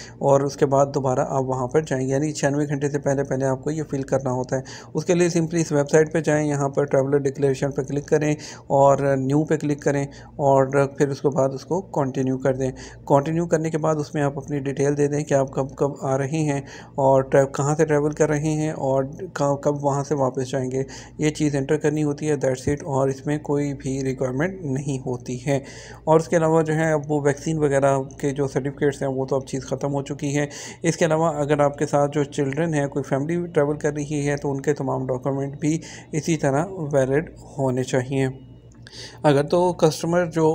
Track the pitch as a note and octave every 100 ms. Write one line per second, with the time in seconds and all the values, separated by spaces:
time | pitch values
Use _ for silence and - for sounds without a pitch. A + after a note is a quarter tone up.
0 | - - C#3 C#3 C#3 - C#3+ C3+ C#3 C#3
1 | C3 B2+ - C#3 C3 B2+ B2 D#3 D#3 C3+
2 | C3 C3+ D#3 D3 C#3 C#3+ D3 C#3+ C#3+ C#3
3 | C#3+ C#3 C#3 C3 C3+ C3 D3 D#3 D3 C#3
4 | C3+ C3+ C3+ B2+ B2+ C3 B2+ - - D#3
5 | D3+ F3 F3 E3+ D#3+ E3+ D#3+ D3 C#3+ D#3
6 | D#3 E3 D#3 D3+ D3+ C#3+ C#3 C#3 C#3+ C#3
7 | C3+ C#3+ C#3 C3 C#3 C3 C#3+ C3+ B2+ C#3+
8 | C#3+ D3+ D3+ D3 - - - C#3 C#3 C#3
9 | C#3 C3+ C3 C#3+ D#3 D#3 D3 C#3+ D3+ C#3
10 | C#3 - - - C#3+ C3+ C3 C#3 C#3 C#3
11 | C#3+ C#3 D3 C3+ C3+ C3+ - E3+ F#3+ E3
12 | C3 C#3 C3 C3 C3+ B2+ C3 C3 - -
13 | - C#3+ C#3+ D#3+ E3+ E3 D#3+ D#3+ D#3 D#3
14 | D3 D#3 C#3+ D3 C3+ D3 C3+ C3+ C#3 D3
15 | C#3+ D3 D3+ C#3+ C3+ D3 C3 - C#3+ D3+
16 | C#3 C3+ C3+ D#3+ D3+ C#3 C3+ - - -
17 | C3+ C3+ C3+ C#3+ C3+ C#3+ C#3+ D3+ D3+ D3
18 | D3+ D3+ D3+ D3+ D#3 D3+ D3+ - C3+ C3+
19 | C3+ D#3 - - C#3+ C#3 D3 D3 C#3+ C#3
20 | C#3 D3 C3 C3+ B2+ C#3 B2+ C3 C3+ -
21 | - - D3+ D3+ D3+ C#3+ C3+ D3+ D3+ D3+
22 | D3 C#3+ D3+ C#3+ C3 B2+ - D3 D#3 C3+
23 | C3+ C3 D3 D3 - C#3+ C#3+ C#3 C3+ C3+
24 | C3+ B2+ C3 C3 F3+ F#3+ D#3 C3 C#3+ C3
25 | C3 B2 - B2 D3 C#3 C#3 - - -
26 | - D#3+ D#3+ F3 D#3+ E3 D#3 D#3 D#3+ D#3
27 | C#3+ D3+ C#3+ C3+ D#3+ D#3+ D3 C#3 C#3 C3+
28 | C3+ - C#3+ C3+ C3+ C#3 C3+ C#3 C#3+ C3+
29 | C#3 C3 C3 C3+ B2 C3+ C3 C3 C#3+ C#3+
30 | C#3 C#3 D3 C#3+ C#3+ - - - E3+ D#3
31 | E3 D#3 E3 D3 C#3+ D3 C#3+ - D3 C#3+
32 | C#3+ D3+ C#3 - C#3 C#3 E3+ D3+ C#3 C#3+
33 | C3 C3+ D3+ F3 F3 E3+ C#3+ D3+ D3+ D3
34 | D3 D3+ C#3+ C#3+ D3 C#3 D3 C#3+ C3+ C3
35 | C3 B2+ C#3 C#3 C#3 C#3 D3+ D#3+ - -
36 | - D#3+ F3 D#3+ D3 C3+ F#3+ F#3 D3 C#3+
37 | C3 C#3 F3 - - - C3+ B2+ B2+ C3+
38 | B2 C#3 C3 C3 - - - - - -
39 | - - D3+ C#3 D3 F3 F3+ F3 D#3+ D3+
40 | E3 E3+ F3 E3 D#3